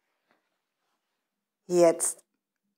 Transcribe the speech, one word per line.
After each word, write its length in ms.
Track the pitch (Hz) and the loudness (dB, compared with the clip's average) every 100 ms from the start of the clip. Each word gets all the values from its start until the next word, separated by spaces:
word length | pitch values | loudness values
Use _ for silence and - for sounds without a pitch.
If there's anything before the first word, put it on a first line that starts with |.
| _ _ _ _ _ _ _ _ _ _ _ _ _ _ _ _ - | _ _ _ _ _ _ _ _ _ _ _ _ _ _ _ _ -4
Jetzt 560 | 175 170 170 - - _ _ _ _ _ | 2 2 2 -6 -10 _ _ _ _ _